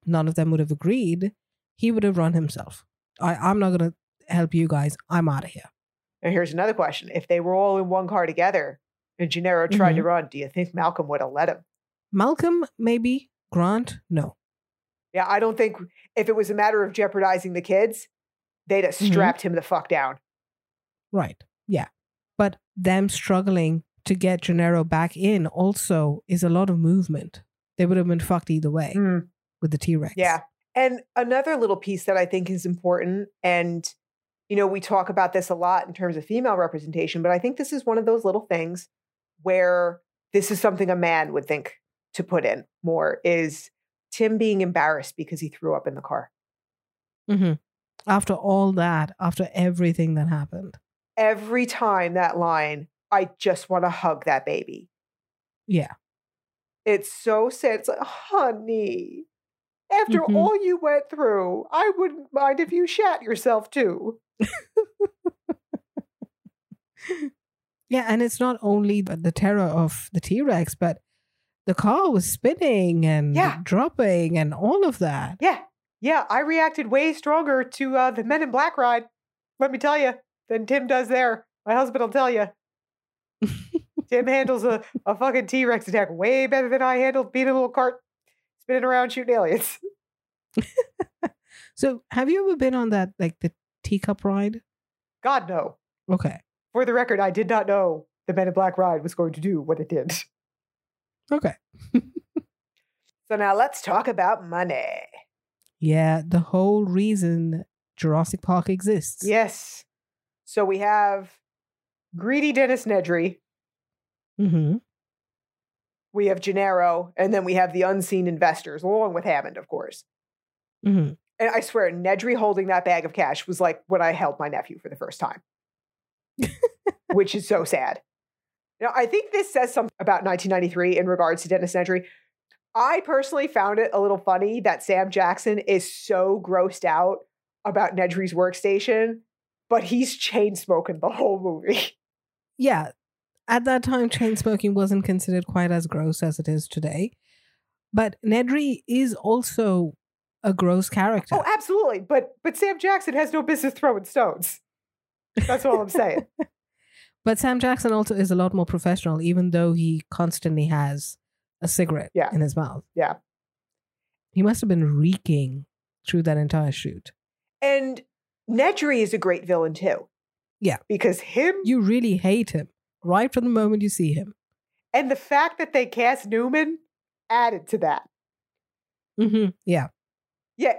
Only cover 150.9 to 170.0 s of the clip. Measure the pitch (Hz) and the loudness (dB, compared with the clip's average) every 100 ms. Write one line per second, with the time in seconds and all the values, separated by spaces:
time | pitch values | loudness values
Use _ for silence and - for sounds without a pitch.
150.9 | 208 196 220 - - - 427 - 392 320 | 0 0 0 0 -2 0 -2 0 2 2
151.9 | 202 185 285 - - 330 330 403 349 381 | 0 0 0 0 -4 -6 0 0 0 2
152.9 | 392 381 269 311 311 262 311 269 269 294 | 2 0 0 0 0 0 0 -2 0 0
153.9 | 208 196 277 214 - - - _ _ _ | 0 0 0 0 0 -8 -8 _ _ _
154.9 | _ _ _ _ - 233 262 269 226 202 | _ _ _ _ -2 0 2 2 2 2
155.9 | 330 202 - - - - _ _ _ _ | 0 0 -2 -6 -8 -10 _ _ _ _
156.9 | _ _ _ 226 220 262 247 254 254 233 | _ _ _ -2 0 0 0 0 0 0
157.9 | 214 214 202 190 180 185 190 170 175 175 | 0 0 0 2 2 2 0 0 0 0
158.9 | 185 165 160 170 180 180 170 170 170 165 | 0 0 0 2 2 2 2 2 2 0
159.9 | 160 - - 170 - 165 156 151 151 143 | -2 -4 -2 -2 -2 -2 0 2 0 -2
160.9 | 143 - - _ _ _ _ 170 - 170 | -4 -10 -16 _ _ _ _ -4 0 0
161.9 | 156 - 185 - 170 147 160 143 - - | -2 -2 -2 0 0 0 -2 -4 -8 -8
162.9 | 175 147 - _ _ _ _ _ _ _ | -2 -2 -4 _ _ _ _ _ _ _
163.9 | _ _ _ _ 185 208 226 220 175 151 | _ _ _ _ 2 2 2 2 2 4
164.9 | 147 160 190 - 143 131 135 139 _ _ | 4 2 2 0 0 0 -6 -12 _ _
165.9 | _ - 175 160 151 147 160 147 - - | _ -2 0 2 0 0 0 -2 -4 -8
166.9 | - - _ _ _ _ _ 277 277 262 | -12 -16 _ _ _ _ _ 0 0 0
167.9 | 254 - _ _ _ - 226 320 403 294 | -6 -14 _ _ _ -2 2 2 2 0
168.9 | 254 214 220 185 175 175 175 160 160 180 | 2 0 0 0 0 0 0 0 -2 -2
169.9 | - | -2